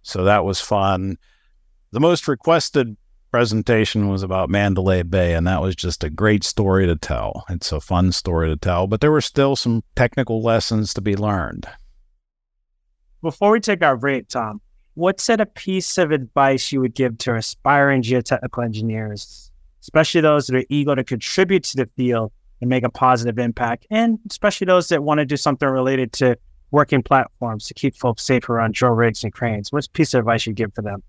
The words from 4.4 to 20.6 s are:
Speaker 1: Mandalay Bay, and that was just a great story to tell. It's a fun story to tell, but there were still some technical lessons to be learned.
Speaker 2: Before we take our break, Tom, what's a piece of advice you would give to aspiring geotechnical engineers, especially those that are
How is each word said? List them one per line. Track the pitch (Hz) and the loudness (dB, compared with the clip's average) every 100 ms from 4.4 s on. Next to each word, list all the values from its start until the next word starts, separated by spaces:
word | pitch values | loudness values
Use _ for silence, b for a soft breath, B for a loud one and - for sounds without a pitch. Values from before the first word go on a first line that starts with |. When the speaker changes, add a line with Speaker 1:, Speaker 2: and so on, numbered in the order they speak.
| 87 | 0
Speaker 1:
Mandalay | 101 101 95 95 92 | 0 2 2 2 0
Bay, | 85 95 87 | 0 0 2
and | 82 87 | 2 0
that | 90 | 0
was | 95 90 | -2 -4
just | 90 - | -6 -6
a | 76 | -8
great | 76 107 104 | 0 2 2
story | - - 98 95 90 | 0 -2 2 2 2
to | 82 | 0
tell. | - 62 50 - - | -4 -6 -6 -10 -10
It's | 87 - | -8 -6
a | 78 | -8
fun | - 87 92 | -2 2 2
story | - - 82 80 | 0 -2 0 0
to | 76 | -2
tell, | 95 87 95 | -2 -2 -2
but | 107 | 0
there | 151 | 2
were | 151 | 2
still | - - 139 | 0 0 2
some | 135 120 117 - | 0 -2 -2 -4
technical | - 120 - 127 113 | 0 0 0 -2 -2
lessons | 117 113 - 110 104 | 0 0 0 -2 -2
to | - | -4
be | 101 | -2
learned. | 98 104 98 62 50 - - - _ _ _ _ _ _ _ _ _ _ _ _ _ | -2 0 -2 -4 -8 -14 -20 -20 _ _ _ _ _ _ _ _ _ _ _ _ _
Speaker 2:
Before | 165 - 202 | -8 0 2
we | 226 | 4
take | 214 196 | 2 2
our | 156 | 2
break, | 127 139 131 - | 2 0 -2 -4
Tom, | 123 110 104 _ _ _ | -6 -6 -10 _ _ _
what's | - 180 190 - | -2 -2 0 0
a | 226 | 0
piece | 208 - - 185 - - | 0 -4 -4 -4 -2 0
of | 160 | 2
advice | 151 123 147 139 135 - | 0 0 2 2 2 -2
you | 135 | -2
would | 127 | -2
give | 120 127 113 | 0 -2 -2
to | - | -4
aspiring | 113 - - 135 143 139 135 | -4 -4 -4 2 4 4 2
geotechnical | 113 127 117 127 127 - | 2 -2 0 -4 -4 -6
engineers, | 117 107 113 110 107 104 - - - - _ _ | -6 -4 -4 -4 -8 -10 -16 -20 -20 -20 _ _
especially | - 156 156 170 | -2 0 2 4
those | 156 147 135 | 4 2 2
that | |
are | 127 | -2